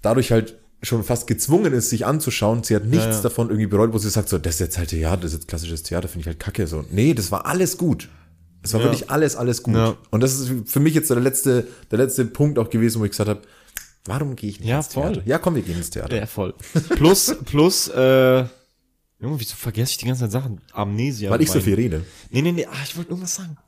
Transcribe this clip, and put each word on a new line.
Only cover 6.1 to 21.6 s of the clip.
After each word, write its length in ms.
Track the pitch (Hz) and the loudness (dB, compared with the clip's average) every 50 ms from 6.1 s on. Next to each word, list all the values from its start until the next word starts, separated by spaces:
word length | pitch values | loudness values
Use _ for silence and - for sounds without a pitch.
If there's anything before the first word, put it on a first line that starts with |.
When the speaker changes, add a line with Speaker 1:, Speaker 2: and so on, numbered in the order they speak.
| - 87 | -8 -8
Speaker 1:
ich 40 | 80 87 | -8 -8
halt 100 | 80 - | -8 -8
kacke, 280 | - 101 - - 98 76 | -8 -8 -4 -4 -4 -4
so. 160 | 78 78 71 - | -4 -8 -8 -4
Nee, 220 | - 98 117 156 165 | 0 2 4 4 4
das 180 | 113 98 - | 2 0 -2
war 140 | 101 - - | -4 -4 -4
alles 320 | - 147 185 185 - - - | -2 0 0 0 0 0 -2
gut. 300 | 175 170 127 - - - - - _ _ _ _ - _ _ _ | 0 0 0 0 -4 -16 -20 -20 _ _ _ _ -20 _ _ _
Es 100 | - - 107 | -8 -2 -2
war 60 | 110 | 2
Speaker 2:
Ja. 60 | 117 | 2
Speaker 1:
wirklich 240 | 120 117 - - - | 2 0 0 -2 -2
alles, 260 | 131 147 156 143 139 | 0 2 2 2 0
alles 260 | - 120 123 120 - | -2 -2 -2 -2 -2
gut. 120 | - 120 110 | 0 2 2
Speaker 2:
Ja. 220 | - - - 92 - - _ | 4 4 2 0 -4 -8 _
Speaker 1:
Und 100 | - 107 | 0 2
das 160 | 127 139 131 135 | 2 2 2 -2
ist 120 | 135 123 131 120 104 - | -2 -4 -4 -4 -4 -2
für 100 | - 143 | 2 4
mich 140 | 143 156 147 | 4 4 4
jetzt 160 | 156 - - | 2 2 2
der 80 | 131 120 | 2 2
letzte, 460 | 123 135 131 - - 139 123 123 107 - - - - _ | 2 2 0 0 2 2 2 2 0 -2 -12 -20 -8 _
der 80 | - 107 | 2 2
letzte 260 | 131 135 - - 127 | 2 2 2 0 -2
Punkt 320 | 110 - - 147 151 147 120 | -2 2 0 0 2 2 0
auch 100 | 113 113 | -2 0
gewesen, 300 | - 113 113 117 107 113 | 0 2 2 2 2 0
wo 40 | 107 | -2
ich 60 | 101 | -2
gesagt 180 | - - 104 104 | 0 -2 -2 -2
hab, 120 | 104 - - _ _ _ _ _ _ - - - _ _ _ | -2 -4 -6 _ _ _ _ _ _ -14 -14 -14 _ _ _
"Warum 320 | - 98 139 151 139 131 | -8 -6 -4 -4 -6 -6
gehe 140 | - - 107 | -8 -8 -10
ich 100 | 104 - | -8 -6
nicht 80 | - 113 | -4 -2
Speaker 2:
Ja, 80 | 120 147 | -2 -2
Speaker 1:
ins 100 | 151 - | -2 -4
Theater?" 260 | - 135 143 185 220 | -4 -4 -2 -2 -4
Speaker 2:
voll. 80 | 131 98 | -4 -2
Speaker 1:
Ja, 120 | 113 131 165 | -2 -2 0
komm, 160 | - 185 170 | 0 0 0
wir 80 | 131 | 0
gehen 140 | 95 - 82 87 | -2 -4 -6 -6
ins 120 | 82 - | -6 -6
Theater. 260 | - - - - 120 | -8 -8 -8 -4 -4
Speaker 2:
Ja, 100 | 110 101 | -4 -4
voll. 280 | 110 - - 98 90 - _ - - - 165 - - 359 | -6 -6 -6 -6 -6 -6 _ -16 -2 -2 -2 0 0 0
Plus, 380 | - 147 165 196 190 - - 320 - 135 | 6 6 6 6 6 2 -2 -2 -4 -8
plus, 440 | - - 143 156 185 185 - - - | -2 2 4 4 4 4 0 -4 -2
äh, 520 | - 127 131 131 131 131 131 127 127 131 127 120 - _ _ _ _ _ _ _ _ _ _ _ _ _ | 0 2 4 6 6 6 6 6 6 4 2 -2 -8 _ _ _ _ _ _ _ _ _ _ _ _ _
Junge, 200 | 110 123 156 139 | -6 -6 -4 -4
wieso 160 | 113 - - | -6 -8 -10
vergesse 360 | - - 120 104 107 120 135 | -8 -8 -6 -2 -2 -2 -2
ich 60 | - - | -2 -4
die 80 | - | -2
ganze 160 | 120 131 127 | -2 -2 0
Zeit 100 | 123 107 | -2 -2
Sachen? 280 | 117 127 135 127 107 85 _ _ | -2 -2 -4 -4 -8 -10 _ _
Amnesia 580 | - 104 104 101 101 107 120 143 135 107 104 95 | -6 -4 -4 -2 0 0 -2 -2 -2 -4 -2 -2
Speaker 1:
Weil 120 | 101 - | 2 2
ich 60 | 156 - | 2 2
so 80 | - | 2
Speaker 2:
Wein. 60 | 151 | 2